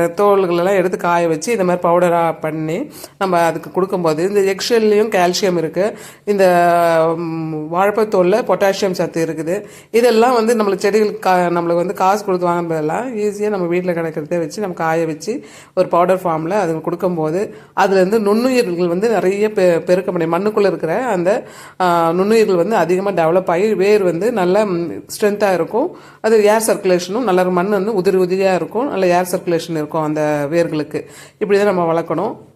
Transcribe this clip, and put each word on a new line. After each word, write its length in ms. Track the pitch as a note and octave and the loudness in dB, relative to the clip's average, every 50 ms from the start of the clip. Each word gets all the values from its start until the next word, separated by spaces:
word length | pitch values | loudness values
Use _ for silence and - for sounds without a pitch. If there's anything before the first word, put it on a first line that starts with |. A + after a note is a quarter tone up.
| E3+ E3 E3+ | 2 0 0
தோல்களெல்லாம் 600 | - G#3 G3+ G3+ G3 F#3+ E3+ F3 E3+ F3 F#3+ G3+ | 2 4 4 4 4 2 2 0 0 2 2 2
எடுத்து 220 | F#3+ E3+ F#3 - | 2 0 0 -2
காய 300 | - - F3 F3 E3+ E3+ | -2 0 0 2 2 2
வச்சு 240 | E3 D#3+ D3+ - A#3+ | 0 0 -2 -2 -2
இந்த 120 | A#3+ G3+ F#3 | -2 0 0
மாதிரி 180 | F3 F3 F3 - | 0 0 0 2
பவுடரா 520 | E3+ E3+ F3 F3+ F3 E3+ E3+ E3 E3 D#3 - | 2 4 4 4 2 2 2 0 0 -2 -4
பண்ணி 500 | - D#3 D#3 D#3+ D#3 D#3 D#3+ G#3 D4 - - - - - - | -6 -6 -6 -6 -6 -4 -6 -6 -8 -10 -12 -18 -20 -18 -8
நம்ம 220 | - G3 F#3+ F3+ E3+ | -6 -2 0 2 2
அதுக்கு 320 | E3+ E3 D#3 D#3 - - | 2 0 -2 -4 -10 -6
கொடுக்கும்போது 560 | - F3+ F#3 F#3 G3+ F#3 E3+ D#3+ D#3 D3+ F3 | -2 -2 -2 0 -2 0 0 0 0 0 -2
இந்த 120 | G3 G#3 G3+ | 0 0 0
எக்ஷெல்லையும் 680 | F#3+ G3 G3 F#3 - - A#3+ A3+ A3 G#3+ G#3 G#3 G#3+ A3+ | 0 0 -2 -2 -2 0 2 2 4 4 4 2 2 2
கால்சியம் 480 | G#3+ F#3 F3+ F3 F3+ - G#3+ F#3+ F3 | 2 2 2 2 2 0 0 0 0
இருக்கு, 400 | E3+ D#3+ D#3 E3 F3 G3 A3+ A3 - - - - - _ | 0 -2 -2 -2 -2 -2 -2 -4 -8 -16 -20 -20 -8 _
இந்த, 200 | G3+ G#3 G3 F#3+ F3+ F3 F3 F3 F3 E3+ E3+ E3+ E3+ E3 D#3+ D#3+ E3 E3 | -2 2 4 4 4 4 4 4 4 4 4 4 4 4 2 2 2 0
ம், 560 | E3 E3+ E3 E3 E3 D#3+ D#3+ D#3 D#3 D3+ D#3 E3+ | -2 -4 -6 -4 -4 -6 -6 -6 -6 -6 -4 -2
வாழைப்பழத்தோல்ல 680 | F3+ G3 G#3 G#3 A3+ G#3+ G#3+ G#3+ F#3+ F3+ F3+ G3+ A#3 B3 | 0 0 0 2 0 0 0 2 2 2 2 2 0 0
பொட்டாசியம் 480 | B3+ F#3 F3 G3+ G3 F#3+ G3 G#3 F#3+ | -2 0 0 0 0 0 0 -2 -2
சத்து 340 | F3+ F3+ F3 D#3+ - E3 E3 | -2 -2 -4 -4 -2 -4 -4
இருக்குது. 400 | D#3+ D#3+ D#3 D#3 D#3+ F#3 G#3 G3+ - - - - _ | -4 -4 -6 -6 -4 -6 -6 -8 -12 -18 -20 -10 _
இதெல்லாம் 420 | - A3+ A#3+ B3 A#3 A3 A#3 B3+ B3+ | 0 2 4 4 4 4 4 4 2
வந்து 220 | A#3 A3 A3 A#3+ | 2 2 2 0
நம்மளுக்கு 300 | A3 G#3+ G3 F#3+ F#3 G#3 | 0 0 0 0 0 0
செடிகளுக்கு 420 | G3+ G3 A3 G#3+ G#3 F#3+ - - | 0 2 2 0 0 -2 -2 0
கா-, 240 | F#3 F#3 F3+ F3+ F3 E3+ | 2 2 2 2 0 0
நம்மளுக்கு 260 | F3 E3+ E3+ F3 F3 F3 | -2 0 0 0 0 -2
வந்து 100 | F3+ G3 | -2 -2
காசு 320 | - F#3+ F#3+ G3+ G#3 G3+ | 0 2 2 2 0 -2
கொடுத்து 220 | G3 F#3 F3+ F3+ | -4 -2 0 0
வாங்குறதெல்லாம் 580 | F3 E3+ F3 F3 E3 D#3+ D#3+ D3+ D#3 E3 G3 A#3+ C4 A#3+ | -2 -2 -2 -2 -4 -4 -4 -2 -4 -4 -4 -6 -6 -6
ஈஸியா 320 | G#3 G#3 G#3 G3 G#3 G#3 G#3+ | -4 -4 -4 -4 -4 -4 -4
நம்ம 160 | G#3 F#3+ F3 | -2 -2 -2
வீட்ல 260 | E3+ E3+ F3+ F3 F3+ | -2 -2 -2 -2 -2
கிடைக்கிறத 480 | E3+ E3+ E3 D#3+ D#3 E3 D3+ D#3 F3 F3 | -4 -4 -6 -6 -6 -8 -6 -4 -4 -4
வச்சு 220 | E3 D3+ - A3 | -4 -6 -6 -6
நம்ம 140 | G#3 F#3 E3+ | -8 -6 -6
காய 300 | F3 E3 D#3+ D#3+ E3 E3 | -4 -2 -2 -2 -2 -2
வச்சு 380 | D#3+ D#3 D#3 - G#3 A#3 C#4+ - - - - - - _ | -4 -6 -6 -8 -8 -8 -8 -10 -16 -20 -20 -20 -4 _
ஒரு 120 | F#3 F3+ | -2 0
பவுடர் 340 | F3 - E3+ F3 F3+ F#3+ F3+ F3+ | 2 2 2 2 2 0 0 0
ஃபார்ம்ல 260 | F3 D#3+ D#3 D#3 E3 | -2 -4 -2 -4 -2
அது 320 | G3 G#3+ F#3 E3 D#3+ D#3+ | -2 -2 -2 -2 -4 -4
கொடுக்கும்போது 760 | D#3+ F3 F3 F3 - F#3 F3+ E3 - D#3 D#3 F#3 G#3+ - - - - - _ - | -6 -6 -4 -2 -2 -2 -2 -2 -2 -2 -2 -4 -4 -6 -10 -16 -20 -8 _ 0
அதுலேருந்து 400 | F#3+ G3 G3 F#3+ F3+ F#3 G#3+ A#3 | 0 2 4 2 4 2 2 2
நுண்ணுயிர்கள் 680 | G#3 G3+ G#3+ A3+ B3 C4 B3+ B3 G#3+ F#3 F3 E3+ F3+ | 2 2 2 2 2 2 2 2 0 0 -2 -2 -2
வந்து 220 | F3 E3+ F#3 G#3 A#3+ | -2 0 0 0 0
நிறைய 380 | A3 F#3 F3 F#3 G3 G3+ G#3+ | 0 0 0 0 0 0 0
பெ-, 320 | G#3+ G#3+ G3+ F#3 F3+ E3+ D#3+ | 0 2 2 2 4 2 2
பெருக்க 320 | E3+ - F3+ F#3 F#3 G3+ | 2 0 0 0 0 -2
முடியும். 220 | F3+ F3 E3 E3 E3+ | -2 -2 -2 0 0
மண்ணுக்குள்ள 340 | F3 G3+ G#3+ G#3+ G#3+ G3+ | 0 0 0 0 2 2
இருக்கிற 380 | F#3 E3+ D3+ D#3+ D#3 E3 A3 C4 | 2 0 -2 -4 -4 -2 -2 -2
அந்த, 380 | B3 G#3 F3+ E3+ F3+ G#3+ C4+ - - - - - - - - | -2 -2 0 0 0 0 -2 -4 -10 -16 -20 -20 -14 -4 0
ஆ, 300 | F#3 F3+ F3 E3+ E3 E3 | 2 2 4 4 2 2
நுண்ணுயிர்கள் 440 | E3 F3+ F#3+ G#3 A3+ A3+ G#3+ G3 F#3 | 2 0 2 2 4 4 4 4 2
வந்து 200 | E3+ E3+ G#3 A3+ | 2 0 0 0
அதிகமா 340 | G3 E3 E3 F3+ F#3 G3 G3+ | 0 2 2 0 0 0 -2
டெவலப் 380 | G3 E3+ D#3+ D#3+ F3 F#3+ F3+ F#3 | 0 0 2 2 2 2 0 0
ஆகி 240 | E3+ E3+ G3+ A3 G#3+ | 0 0 0 0 2
வேர் 300 | F3 F#3 G3+ G#3+ G#3 F#3+ | 2 2 2 2 2 2
வந்து 280 | F3+ D#3+ E3 G3 A#3+ | 0 0 0 -2 -2
நல்ல, 340 | A#3 G#3 F3+ F3 F#3 G#3 A3 | 0 0 0 2 2 2 2
ம், 400 | G3+ F3 E3+ E3+ - G2 G2+ - | 0 -2 -4 -4 -6 -8 -12 -12
ஸ்ட்ரென்த்தா 460 | - - - A3 G#3 G3+ G3+ G#3+ G3 F#3 | -14 -6 -2 -2 -2 0 0 0 0 0
இருக்கும். 220 | E3 E3 - - A3+ D4+ F4+ - - - - - - | 0 -2 -2 -2 -2 -2 -2 -6 -12 -20 -20 -12 -4
அது 220 | - A3 A3+ A3 G3+ | 0 2 4 4 4
ஏர் 200 | G#3 G#3+ A3+ A3 | 4 4 2 2
சர்க்குலேஷனும் 600 | - G3 E3+ - F#3 F3+ F3 F3+ F#3 G3 A#3+ C4 | 0 -2 0 0 0 0 0 0 -4 -4 -2 0
நல்லா 140 | G#3 F3+ F#3 | 0 2 2
இருக்கும். 120 | F#3 F#3 F#3 | 2 2 0
மண் 160 | F3 F3+ G3+ | 0 0 0
வந்து 320 | G#3 G3 F3+ G#3+ A#3 F#3 | 0 0 0 -2 -2 0
உதிரி 140 | E3+ G3 F#3 | 0 2 2
உதிரியா 400 | F#3+ F#3 F3 F#3 F#3+ G3 F#3+ F#3 | 2 2 0 0 0 0 0 0
இருக்கும், 340 | E3+ E3 D#3 - G#3+ C4+ D4 | 0 -2 -4 -4 -4 -4 -2
நல்ல 160 | - F#3+ F#3 | -2 0 2
ஏர் 240 | F3+ F3 F3 F#3 F#3 | 2 2 2 0 -2
சர்க்குலேஷன் 460 | - F3+ - F3+ E3+ D#3+ D#3+ - E3 D#3 | -4 -4 -2 -2 -2 -2 -2 -4 -6 -6
இருக்கும் 220 | D3 D3 - D#3+ D#3 | -6 -4 -4 -4 -2
அந்த 440 | D3+ D3+ D3+ D3+ D3+ D3+ D3 C#3+ C#3 | -2 -2 -2 -2 -2 -2 -2 -2 0
வேர்களுக்கு. 540 | D#3+ E3+ E3+ D#3+ D#3 D3+ D3 D3 - D#3 - - - - - - _ | 0 0 0 0 -2 -6 -6 -6 -8 -10 -10 -12 -18 -20 -20 -20 _
இப்படி 220 | _ G#3+ F#3 G3+ G3 | _ -2 0 2 2
தான் 160 | G3+ G#3 F#3 | 2 2 2
நம்ம 180 | F3+ E3+ E3 E3 | 0 0 0 0
வளர்க்கணும். 440 | E3+ E3 - E3 D#3 F#3+ A#3+ - - - - _ | 0 -2 -2 -4 -4 -4 -4 -6 -10 -16 -20 _